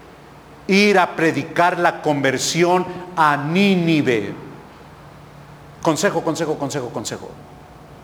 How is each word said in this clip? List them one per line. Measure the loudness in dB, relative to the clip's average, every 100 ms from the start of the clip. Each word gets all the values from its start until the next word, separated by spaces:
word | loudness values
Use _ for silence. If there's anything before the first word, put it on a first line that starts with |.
| -20 -20 -20 -20 -20 -14 0
ir | 2 4 4
a | 2 2
predicar | 0 0 -4 0 2 2
la | 0 0
conversión | -2 0 0 0 -2 0 2 2 -2 -8 -8 2
a | 2 2
Nínive". | 0 2 2 2 2 2 2 0 -2 -10 -16 -20 -20 -20 -20 -20 -20 -20 -20 -20 -20 -20 -20 -4
Consejo, | -2 0 0 -2
consejo, | -4 -4 -4 -4
consejo, | -6 -6 -6
consejo. | -8 -10 -10 -12 -18 -20 -20 -20 -20 -20 -20